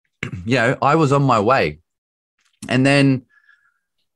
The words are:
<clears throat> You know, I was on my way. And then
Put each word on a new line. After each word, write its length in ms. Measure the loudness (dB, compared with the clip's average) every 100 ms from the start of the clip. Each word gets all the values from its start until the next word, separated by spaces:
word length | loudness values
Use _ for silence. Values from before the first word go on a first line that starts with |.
| _ _
<clears throat> 220 | -12 -10
You 120 | -4 -2
know, 200 | 0 0
I 140 | 0 2
was 160 | 2
on 100 | 2
my 180 | 2 2
way. 400 | 2 0 -2 -6 _ _ _ _ _ _ _ _ -4
And 160 | 0 2
then 400 | 2 2 0 -6 _ _ _ _ _ _ _ _